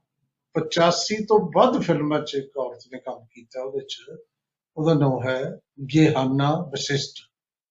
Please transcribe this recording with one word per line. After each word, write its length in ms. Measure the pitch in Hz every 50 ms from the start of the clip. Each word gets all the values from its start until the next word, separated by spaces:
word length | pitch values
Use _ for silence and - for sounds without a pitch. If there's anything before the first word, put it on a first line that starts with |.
| _ _ _ _ _ _ _ _ _ _ -
ਪਚਾਸੀ 720 | 160 156 - - 175 170 175 170 - - - 214 214 214
ਤੋਂ 260 | - 220 208 - 160 -
ਵੱਧ 260 | 185 247 247 - 226
ਫਿਲਮਾਂ 380 | 156 160 160 147 151 147 151 147
'ਚ 140 | 147 - 143
ਇੱਕ 220 | 139 - - -
ਔਰਤ 240 | 139 127 120 120 117 - 123
ਨੇ 60 | 131 123
ਕੰਮ 260 | - 131 123 120 117
ਕੀਤਾ, 380 | 113 _ 120 120 _ - 127
ਉਹਦੇ 220 | - - - - -
'ਚ 120 | - - - - - 480 453 - _ _ _ _ _ _ _ _ _ _
ਉਹਦਾ 180 | 160 151 165 160
ਨਾਂ 360 | 143 143 135 131 120 123 131
ਹੈ 280 | 127 127 139 165 - - _ _ _ 139 139 123 131
ਗੇਹਾਨਾ 560 | 156 156 151 151 135 131 131 135 139 139 147 156 180
ਵਸ਼ਿਸ਼ਟ। 680 | 170 147 135 139 - - 139 135 - - - - - _ _ _ _ _ _ _ _ _